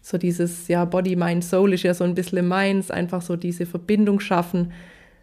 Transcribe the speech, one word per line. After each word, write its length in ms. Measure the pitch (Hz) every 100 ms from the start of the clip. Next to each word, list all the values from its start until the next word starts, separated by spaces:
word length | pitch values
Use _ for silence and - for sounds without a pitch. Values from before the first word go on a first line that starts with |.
So 160 | - 180
dieses, 500 | 175 175 175 175 -
ja, 160 | 175
Body, 320 | 175 180 185 180
Mind, 300 | 170 170 175
Soul 280 | 185 202
ist 100 | 180
ja 100 | 175
so 100 | 175
ein 100 | 175 175
bisschen 300 | 175 185 175
meins, 440 | 185 196 196 196
einfach 300 | - 175 180
so 160 | 175 175
diese 280 | 175 175 175
Verbindung 540 | 175 175 214 208 202
schaffen. 540 | - 180 175 180 175 - - - - _